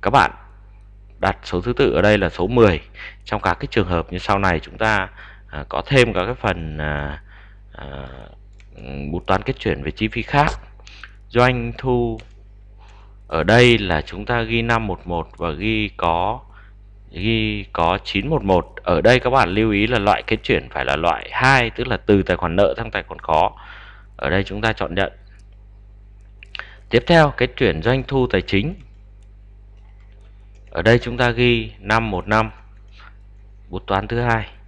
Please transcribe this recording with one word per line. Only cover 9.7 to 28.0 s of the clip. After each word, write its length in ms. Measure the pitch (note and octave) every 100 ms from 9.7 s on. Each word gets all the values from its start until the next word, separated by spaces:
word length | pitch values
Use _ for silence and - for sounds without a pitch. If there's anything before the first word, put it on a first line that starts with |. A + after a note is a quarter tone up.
| D2
về 80 | C2+
chi 160 | - A2
phí 140 | -
khác. 380 | - C#3+ D#3 - - - - - - - -
Doanh 420 | A#2 B2 B2 A#2 A#2
thu 420 | C3 B2 A#2 A2+ - - - - - - - - - - -
ở 160 | D#2+
đây 340 | E2 A2+ B2 A#2
là 240 | G2 D#2
chúng 240 | D2+ F2+ G#2+
ta 160 | A#2+
ghi 200 | A2+ A#2
năm 260 | A#2 A#2 A2
một 200 | F2 -
một 200 | E2+ D#2 -
và 140 | E2+
ghi 380 | D2+ G#2 A2 G#2 -
có, 420 | E2+ E2+ F#2+ B2 - - - - - - -
ghi 540 | - G#2 A2+ A2 G#2 G2
có 260 | - E2 F#2+
chín 240 | - G2 B2
một 160 | D#3
một. 320 | G2 F#2 - -
Ở 180 | - E2+
đây 180 | G2 B2+
các 100 | B2
bạn 200 | C3 F#2
lưu 220 | G2 A2
ý 160 | G2+ G#2+
là 120 | A#2+
loại 240 | G2+ - -
kết 100 | A2
chuyển 260 | - G2 C2
phải 160 | - B1+
là 100 | C#2+
loại 340 | E2+ D2 -
hai, 380 | - B2+ C3+ A#2
tức 180 | G#2+ B2
là 100 | G#2+
từ 260 | - G2+
tài 140 | F2+ F2
khoản 180 | F2 F2
nợ 180 | G2+ -
sang 140 | A2+
tài 120 | G#2
khoản 160 | - -
có. 320 | - D#2 F#2 - - - - - - -
Ở 120 | C2+
đây 140 | F#2
chúng 180 | F#2+ G2
ta 120 | A2
chọn 220 | A2 F#2 F2
nhận. 160 | F#2+ - - - - - - - - - - - - - - - - - -
Tiếp 140 | A#2 -
theo, 260 | E3+ D3 -
kết 120 | B2+ -
chuyển 240 | A#2 D#2
doanh 220 | F#2 C3+